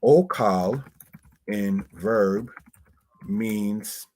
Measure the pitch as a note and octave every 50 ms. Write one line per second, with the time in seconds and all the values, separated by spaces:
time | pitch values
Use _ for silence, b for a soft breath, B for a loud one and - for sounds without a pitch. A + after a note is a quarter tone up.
0 | - A#2 C#3 D#3+ F#3 F#3 - - B2 G#2+ G2 F#2 F2+ F#2 A2 C#3 C3+ - _ _
1 | - _ _ - _ _ _ _ _ - G#2 G#2 G2+ G2+ G2 G2 G2+ - _ -
2 | E2+ G#2 A2+ A2+ G#2 G2 F#2+ G2+ A#2 A#2+ - - - - _ - _ _ _ _
3 | _ _ _ _ - - G2 G#2 A2+ A2+ A2 G#2 G#2 G2+ G#2 G#2+ G2+ - - -
4 | - _ _